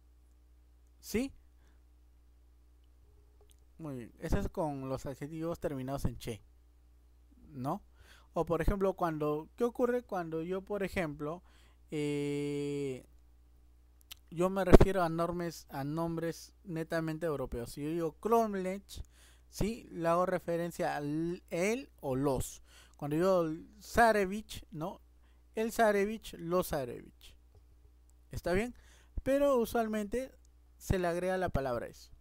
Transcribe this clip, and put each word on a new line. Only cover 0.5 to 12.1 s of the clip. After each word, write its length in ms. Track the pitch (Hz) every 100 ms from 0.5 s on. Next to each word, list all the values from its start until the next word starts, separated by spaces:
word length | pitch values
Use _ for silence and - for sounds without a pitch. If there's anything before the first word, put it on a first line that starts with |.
| - - - - -
¿Sí? 320 | - 214 269 - - - - - - - - - - - - - - - - - - - - - - - - -
Muy 180 | 156 131
bien. 160 | 110 -
Eso 200 | 165 202
es 100 | 202
con 400 | - 156 139 131
los 180 | 131 147
adjetivos 520 | 131 147 160 165 170
terminados 460 | 170 135 131 139 139
en 140 | 120
che, 240 | - 110 - - - - - - - - - - -
¿no? 340 | 143 131 196 - - - - - 175
O 120 | 160
por 140 | 165
ejemplo, 320 | 160 202 190
cuando, 560 | 185 175 156 151 151 160 -
¿qué 80 | 240
ocurre 380 | - 240 247
cuando 400 | - 190 165 160
yo, 200 | 165 190
por 220 | 190 202 185
ejemplo, 580 | 202 160 147 147 175 - - - - -
eh, 1120 | 156 147